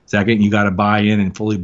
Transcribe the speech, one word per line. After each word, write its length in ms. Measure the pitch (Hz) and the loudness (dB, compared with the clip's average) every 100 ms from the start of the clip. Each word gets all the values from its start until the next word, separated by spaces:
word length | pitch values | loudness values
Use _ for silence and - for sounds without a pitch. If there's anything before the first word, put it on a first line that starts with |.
| - | -6
Second, 340 | 104 98 110 | -2 0 2
you 80 | 104 | 2
gotta 200 | 107 101 | 2 0
buy 300 | 92 104 107 | 0 0 2
in 180 | 104 104 | 2 0
and 180 | 95 - | -2 -4
fully 200 | 107 104 | -4 -6